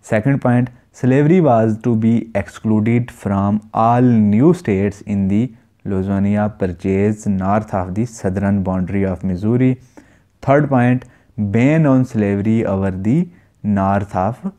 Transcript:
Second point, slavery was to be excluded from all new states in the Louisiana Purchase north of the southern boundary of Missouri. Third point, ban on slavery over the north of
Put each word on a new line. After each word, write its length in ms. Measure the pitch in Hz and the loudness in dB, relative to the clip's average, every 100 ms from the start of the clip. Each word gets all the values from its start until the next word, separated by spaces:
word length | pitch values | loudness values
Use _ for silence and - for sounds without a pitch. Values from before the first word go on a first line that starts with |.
Second 400 | - 110 107 139 | -4 -2 0 -2
point, 300 | 123 123 127 - _ | 0 0 0 -6 _
slavery 480 | - 127 131 147 185 | -4 0 2 4 4
was 360 | 156 117 113 110 | 4 4 2 0
to 140 | 123 113 | -2 0
be 340 | 113 113 - 101 | 2 0 -2 -6
excluded 720 | 95 - 110 107 107 120 123 | -8 -8 -2 0 2 0 -2
from 580 | - - 98 98 107 - | -6 -4 0 0 -2 -4
all 260 | - 113 120 | -2 2 4
new 540 | 123 117 104 104 147 | 4 4 4 4 4
states 460 | 170 - 95 101 101 | 2 0 0 -2 -4
in 240 | - 101 98 | -6 -4 0
the 260 | 101 123 - _ _ | 0 -2 -8 _ _
Louisiana 640 | 110 95 95 98 101 104 104 | -6 -4 -2 -2 0 0 -2
Purchase 760 | - 95 85 98 95 104 107 - | -4 -6 -4 -2 0 0 0 -4
north 480 | 95 95 107 107 | -4 0 -2 -2
of 220 | 101 92 92 | -6 -4 -4
the 100 | 120 | -6
southern 560 | - 98 95 98 101 | -4 -6 -2 0 0
boundary 420 | 92 92 90 98 | 0 -2 -2 -2
of 200 | 95 92 | -2 -4
Missouri. 560 | 98 90 107 120 127 127 - - - _ _ _ | -6 -4 -2 0 0 -2 -8 -20 -20 _ _ _
Third 280 | - 139 147 | 0 2 2
point, 360 | 135 123 127 - _ _ - | 0 2 0 -4 _ _ -6
ban 480 | 104 107 127 156 | -2 0 2 2
on 200 | 151 131 | 2 2
slavery 600 | 127 110 101 101 104 113 | 0 -2 -2 0 0 0
over 260 | 110 98 98 | 0 -2 -2
the 360 | 92 95 143 175 - _ _ | -4 -2 -2 -2 -8 _ _
north 520 | 104 101 95 101 98 | -4 -2 0 -2 -2
of 380 | 95 92 120 190 | -4 -4 -4 -10